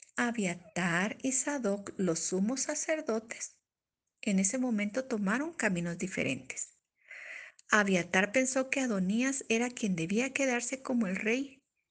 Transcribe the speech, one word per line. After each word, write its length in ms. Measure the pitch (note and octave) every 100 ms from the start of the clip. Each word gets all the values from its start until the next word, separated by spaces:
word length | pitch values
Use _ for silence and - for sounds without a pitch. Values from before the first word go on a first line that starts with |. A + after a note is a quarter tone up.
| - -
Abiatar 1000 | A#3+ A#3 F#3+ F3 - F3 F3+ E3+ G#3 -
y 100 | C4
Sadoc, 640 | C4 - C#4+ A3 G3+ G3 -
los 240 | F3+ D#3+
sumos 420 | - F#3 G#3 C4
sacerdotes, 920 | - D4+ - D#4 D#4 A3 A3+ - - - _ _ _ _ _ _
en 180 | - F#3+
ese 180 | G3 C4
momento 480 | B3+ G#3 G#3 C4 C4
tomaron 480 | G#3+ G3 A#3+ D#4+
caminos 440 | - G#3+ F3 F3 E3+
diferentes. 760 | F#3+ - C#3 C3 - - - _ _ _ - - - - - - -
Abiatar 640 | G#3+ G3+ F#3 F3 F#3 G3+
pensó 360 | C4 C4 C4+ C4
que 120 | C#4
Adonías 640 | B3+ G3 F#3 A3 C4 C4+ -
era 220 | A3+ B3
quien 260 | - G#3 E3+
debía 380 | E3 G#3 C4
quedarse 480 | C4+ C4+ A#3+ A#3 C4
como 260 | - A#3+ F#3+
el 80 | F#3+
rey 460 | G#3+ B3 C#4 - _ _ _